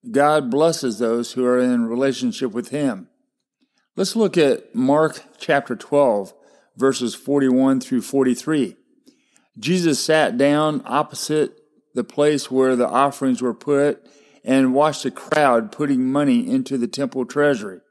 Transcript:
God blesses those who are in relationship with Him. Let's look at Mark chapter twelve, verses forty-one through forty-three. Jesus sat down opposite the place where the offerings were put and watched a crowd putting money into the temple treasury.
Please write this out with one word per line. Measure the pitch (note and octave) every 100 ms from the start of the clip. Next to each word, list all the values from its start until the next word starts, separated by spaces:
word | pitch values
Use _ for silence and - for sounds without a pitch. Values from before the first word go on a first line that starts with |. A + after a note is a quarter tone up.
| B2
God | A2+ C#3+ D3+ C3
blesses | C3+ E3 D#3+ C3 G#2
those | A#2 A#2 A#2+
who | B2+ B2
are | B2
in | B2 B2 A#2
relationship | A#2 C3+ B2+ B2+ G#2 C3
with | G#2+ A2+
Him. | C#3+ C#3+ G2+ E2+ _ _ _ _ _ _ _ _ -
Let's | F#3+ A3+
look | G#3+ F3+
at | C#3+ A#2 -
Mark | - C3 D3 D#3 - - _
chapter | - C#3+ - A#2
twelve, | - C#3+ C#3 G#2 F#2+ _ _ _ _ -
verses | C3+ B2 B2
forty-one | - - C#3+ C3+ B2+ C3+ C3
through | - B2+
forty-three. | - C#3 B2+ A#2+ - D#3 A2 - _ _ _ _ _ _ _ -
Jesus | A2 F#3 E3 C3+
sat | - D#3 C#3 B2
down | C#3+ D3 D#3 D3+ -
opposite | C3+ D3+ - - D3+ D3 _ _ _ _
the | - A2
place | - D3 D3 -
where | C3 C3 B2
the | A#2+
offerings | A#2 C#3 C3+ C3+ B2
were | B2
put | A2+ - C#3 D3 C#3 _ _ _ _ -
and | C3 C3
watched | B2+ D3+ C#3+
a | B2+
crowd | - - D3+ C#3+ A#2 G#2+
putting | - D3+ C3 B2+
money | C#3 C#3+ A#2+ A#2
into | C3 B2+ C3+
the | A#2
temple | C3 C#3 C3+ B2
treasury. | D3 D3 C3 G2+ F#2 _